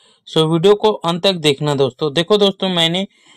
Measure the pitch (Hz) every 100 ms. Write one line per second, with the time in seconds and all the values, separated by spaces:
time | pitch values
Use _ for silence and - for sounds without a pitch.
0 | _ _ - 160 156 165 185 208 214 208
1 | 165 175 196 180 151 139 147 139 135 -
2 | 156 143 170 208 202 190 190 175 165 175
3 | 196 _ _